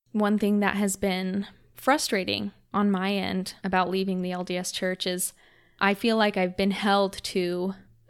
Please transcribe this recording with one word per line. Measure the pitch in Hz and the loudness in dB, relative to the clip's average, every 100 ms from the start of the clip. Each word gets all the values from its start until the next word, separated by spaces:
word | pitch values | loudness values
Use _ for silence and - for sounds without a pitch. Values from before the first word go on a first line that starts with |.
| _ | _
One | 214 208 208 | 0 2 2
thing | 202 208 | 2 2
that | 202 196 | 2 2
has | 208 196 | 0 0
been | 202 185 185 196 202 - - - | -2 0 -2 -4 -6 -12 -20 -6
frustrating | - 294 - 208 180 202 202 - _ | 2 2 2 -2 -2 -4 -4 -10 _
on | 190 208 | 0 2
my | 196 190 | 2 0
end | 202 190 185 185 - | 0 -2 -2 -4 -6
about | 196 185 180 | -2 0 2
leaving | 190 190 185 | 0 -2 -2
the | 180 | -2
L | 180 180 | -4 -4
D | 180 | -4
S | 180 | -4
Church | - 185 185 185 | -4 -4 -2 -4
is | 180 - - - _ _ _ | -4 -6 -8 -20 _ _ _
I | 196 | 0
feel | 202 240 220 | 2 2 2
like | 208 202 | 2 2
I've | 185 180 | -2 0
been | 196 | 0
held | 196 208 202 196 - | 0 2 4 2 -2
to | - 196 180 180 185 190 - - | -6 -2 -2 -2 -4 -6 -14 -20